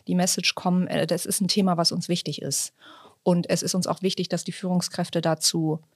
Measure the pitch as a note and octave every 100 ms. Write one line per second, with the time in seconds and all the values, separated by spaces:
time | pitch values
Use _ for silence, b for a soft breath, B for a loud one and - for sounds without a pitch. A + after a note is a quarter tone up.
0 | - F3+ F#3 - - - F3+ F3+ F3+ E3
1 | D#3+ E3+ - - F#3 G#3+ F#3+ E3+ E3+ F3
2 | - F3 D#3 C#3+ C#3 C#3+ - B B B
3 | B B F3+ F3 - E3+ - F#3 E3+ F3+
4 | F#3 - F3+ F3 - - F3+ F3+ - -
5 | F3 E3 E3 D#3+ - E3+ D#3 D#3 -